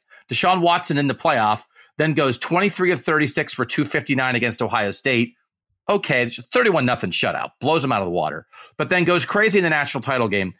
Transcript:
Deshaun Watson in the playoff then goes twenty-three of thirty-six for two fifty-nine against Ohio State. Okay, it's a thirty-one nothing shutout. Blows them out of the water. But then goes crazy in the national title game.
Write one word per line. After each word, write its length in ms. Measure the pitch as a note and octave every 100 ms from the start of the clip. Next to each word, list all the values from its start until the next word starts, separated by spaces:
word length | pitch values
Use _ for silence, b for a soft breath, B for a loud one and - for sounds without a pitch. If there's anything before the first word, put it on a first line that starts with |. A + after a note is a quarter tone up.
| _ B -
Deshaun 300 | - F3+ F#3
Watson 360 | E3+ F3 - C#3+
in 100 | C#3
the 60 |
playoff 520 | A#2+ E3 C3 G#2+ G#2+ - b b -
then 160 | D#3
goes 240 | D3+ C#3 B2
twenty-three 540 | - E3+ G3+ - F3+
of 100 | F3
thirty-six 520 | - D3+ D3+ - D3+
for 120 | - B2
two 180 | -
fifty-nine 520 | C#3+ D3+ - C3+ B2+ A#2+
against 260 | A#2 G#2
Ohio 280 | A2 A#2 G2+
State. 440 | F#2+ C3+ B2 A#2+ _ _ _ _ _ -
Okay, 340 | G3+ - B2+
it's 160 | A#2+ -
a 40 |
thirty-one 420 | - B3 A#3 D#3+ B2
nothing 260 | A#2+ F#2
shutout. 400 | - A2+ - - -
Blows 220 | C3 D#3+
them 100 | C#3
out 100 | A2
of 40 | F#2
the 60 |
water. 360 | E2+ D#2 D#2 - B B -
But 100 | D3+
then 160 | F3+
goes 220 | E3+ F3 -
crazy 340 | G#3 G#3+ G3
in 40 |
the 60 | E3+
national 320 | D3+ C#3 C3+
title 280 | C3+ C3 A2
game. 240 | G2+ F#2 -